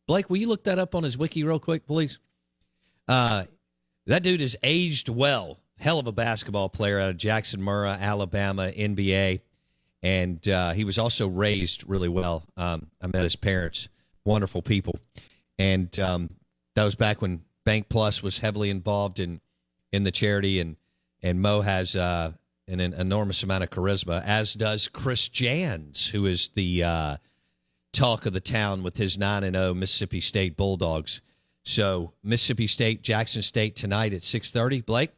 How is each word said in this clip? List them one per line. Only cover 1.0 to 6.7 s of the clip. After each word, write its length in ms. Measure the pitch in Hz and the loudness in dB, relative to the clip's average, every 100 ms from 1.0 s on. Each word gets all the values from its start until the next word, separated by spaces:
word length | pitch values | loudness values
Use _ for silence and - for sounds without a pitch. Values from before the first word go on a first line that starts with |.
his 120 | 156 123 | -2 -2
wiki 280 | 156 - | -2 0
real 160 | 151 160 | 0 0
quick, 260 | - 160 - | -2 -4 0
please? 320 | 156 147 - _ _ _ _ _ _ _ _ - | 0 0 -4 _ _ _ _ _ _ _ _ 2
Uh, 360 | 127 120 104 90 _ _ _ _ _ - | 2 4 0 -4 _ _ _ _ _ 0
that 160 | 156 | 2
dude 180 | 185 180 | 4 2
is 160 | 135 - | 0 0
aged 460 | 131 165 175 139 - | 2 2 2 -2 -2
well. 500 | 117 139 127 87 67 _ _ | 0 2 2 -4 -14 _ _
Hell 220 | 147 165 | 2 2
of 80 | 120 | 0
a 40 | |
basketball 580 | 107 117 110 - 101 | -2 -2 -2 -2 -2
player 300 | 95 | -2